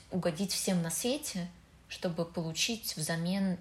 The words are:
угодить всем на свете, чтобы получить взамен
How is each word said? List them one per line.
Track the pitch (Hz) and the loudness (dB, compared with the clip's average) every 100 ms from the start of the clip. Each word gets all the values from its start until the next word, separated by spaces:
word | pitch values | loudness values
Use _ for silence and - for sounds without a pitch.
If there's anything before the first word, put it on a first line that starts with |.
| - | -4
угодить | 185 175 156 196 | 0 0 0 0
всем | - - 180 | 0 2 2
на | 165 | 2
свете, | - 240 294 - 185 175 - - - - | 0 0 0 -2 -4 -6 -10 -20 -20 -14
чтобы | - 185 165 170 | -4 -2 0 -2
получить | 175 160 160 - 220 - - | -2 -2 0 0 0 -4 -4
взамен | 156 165 170 196 190 175 | -2 0 2 2 2 0